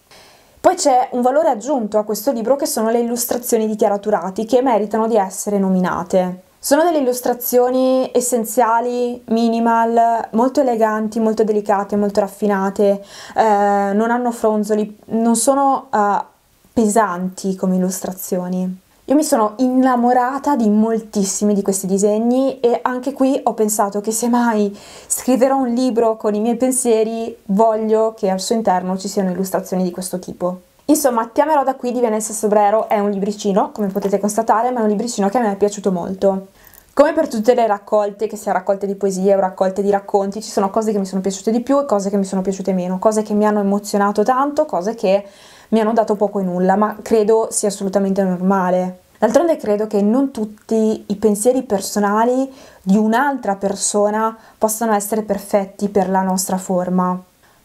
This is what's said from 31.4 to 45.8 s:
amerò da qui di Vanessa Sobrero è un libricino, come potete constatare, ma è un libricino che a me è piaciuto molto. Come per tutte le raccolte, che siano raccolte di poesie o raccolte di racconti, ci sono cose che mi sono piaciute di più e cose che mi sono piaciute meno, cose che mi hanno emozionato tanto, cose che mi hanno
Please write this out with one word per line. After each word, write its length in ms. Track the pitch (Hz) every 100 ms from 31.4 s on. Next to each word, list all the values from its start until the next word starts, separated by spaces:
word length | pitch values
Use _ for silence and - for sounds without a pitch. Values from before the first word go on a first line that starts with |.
amerò 220 | 294 302
da 120 | 262 262
qui 160 | 247
di 80 | 247
Vanessa 320 | 240 220 220
Sobrero 560 | 214 214 214 208 220 220
è 120 | 214
un 100 | 202
libricino, 600 | 196 190 208 208 190 294
come 140 | 226 202
potete 300 | 196 196 196
constatare, 540 | 208 214 226 220 247
ma 80 | 254
è 40 |
un 60 | 214
libricino 380 | 208 240 226 196
che 120 | 254
a 20 |
me 100 | 220
è 60 | 196
piaciuto 340 | 208 208 196
molto. 560 | 180 185 190 196 190 190 _ - - _
Come 200 | - 294
per 140 | 320 -
tutte 260 | 226 220
le 140 | 240 226
raccolte, 600 | 202 - 214 208 202 214
che 100 | 214
siano 200 | 208 185
raccolte 280 | 190 196 202
di 100 | 196
poesie 400 | 196 180 190 196
o 40 |
raccolte 420 | 190 190 190 190
di 80 | 202
racconti, 520 | 196 - 202 196 214
ci 80 | -
sono 200 | - 196
cose 220 | 226 220
che 80 | 208
mi 60 | 190
sono 160 | 190
piaciute 300 | 190 190 226
di 100 | 240
più 180 | 240 277
e 60 | 277
cose 240 | 202 196
che 80 | 202
mi 80 | 190
sono 160 | 190
piaciute 320 | 190 190 196
meno, 260 | 185 180 185
cose 240 | 220 214
che 100 | 214
mi 120 | 208 214
hanno 160 | 208
emozionato 640 | 196 202 208 202 202 208
tanto, 420 | 208 254 285 294 302
cose 300 | 175 185 240
che 300 | 196 196 196 - - - -
mi 100 |
hanno 140 | 220